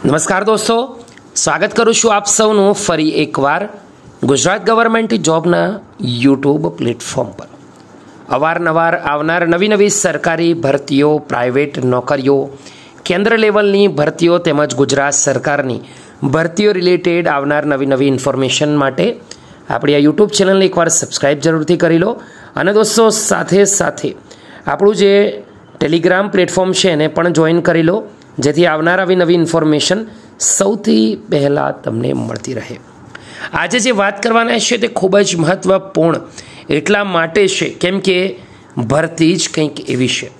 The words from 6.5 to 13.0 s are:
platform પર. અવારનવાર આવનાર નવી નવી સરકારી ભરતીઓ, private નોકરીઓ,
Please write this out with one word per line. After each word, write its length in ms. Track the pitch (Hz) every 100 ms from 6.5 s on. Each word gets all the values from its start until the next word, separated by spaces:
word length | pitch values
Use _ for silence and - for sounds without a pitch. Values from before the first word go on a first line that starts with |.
| 151 165
platform 580 | - 120 117 - 131 110
પર. 180 | 95 - - - - - - - - -
અવારનવાર 680 | 131 156 170 170 160 165 165
આવનાર 520 | 143 147 156 170 170
નવી 200 | 170 208
નવી 200 | 208 208
સરકારી 680 | 196 180 151 170 165 170
ભરતીઓ, 640 | 170 135 139 - 139 147 151
private 680 | 143 131 123 127 143 143
નોકરીઓ, 680 | 127 123 123 143 131 139 139 - - - - -